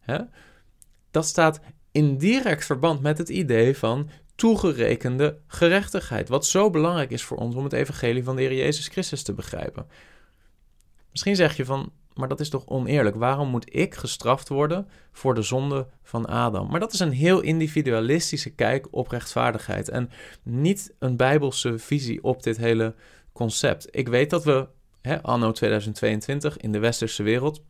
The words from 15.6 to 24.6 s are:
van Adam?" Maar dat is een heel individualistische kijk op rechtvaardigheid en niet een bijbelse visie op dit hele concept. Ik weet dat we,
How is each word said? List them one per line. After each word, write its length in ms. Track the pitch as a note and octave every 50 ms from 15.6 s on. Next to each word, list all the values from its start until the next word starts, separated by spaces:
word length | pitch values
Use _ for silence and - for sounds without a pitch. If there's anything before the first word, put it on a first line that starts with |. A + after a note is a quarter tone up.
| C3+ C#3+ C#3 C#3 C3 - - -
van 240 | - - - A#2+ A2+
Adam?" 440 | - - A#2 A#2+ A#2 G#2 G2 G2 G2
Maar 100 | D3 E3+
dat 120 | G#3 A3+
is 80 | - -
een 120 | F#3 D#3+
heel 280 | C3 B2+ D3 F3 F#3+ F#3+
individualistische 1080 | - - D#3+ D#3+ D#3+ D#3 D#3 D#3+ C#3+ C3 A#2 A2+ A2+ A#2+ C#3+ E3+ E3+ - - C3+ - -
kijk 360 | - - A#2+ A2 B2+ C3+ C3 -
op 180 | - - B2 -
rechtvaardigheid 800 | - A#2+ - - - B2 A#2+ B2 A2+ A2 - - G2+ G2 G2+ -
en 220 | - B2 B2 B2 - - - - - -
niet 520 | _ A#2+ A#2 B2+ D3 F3 G3 G3 - - - _
een 180 | - C3 B2
bijbelse 640 | A#2+ B2+ C3 C#3+ D3+ C#3+ C3+ B2+ - - B2 A#2 A2+
visie 440 | - - D3 C#3+ C3+ A#2 A2+ -
op 200 | - - B2+ B2+
dit 140 | - A#2 A2+
hele 380 | A2+ A2+ A#2 A#2 A2+ A2 A2 A2 - - - - - _ -
concept. 560 | _ - A#2+ A2+ G#2+ - - C3+ - - - -
Ik 180 | - - C3 A#2
weet 220 | A#2 B2 C#3+ D3+
dat 140 | F3+ E3+ D#3
we, 240 | D3+ C#3 C3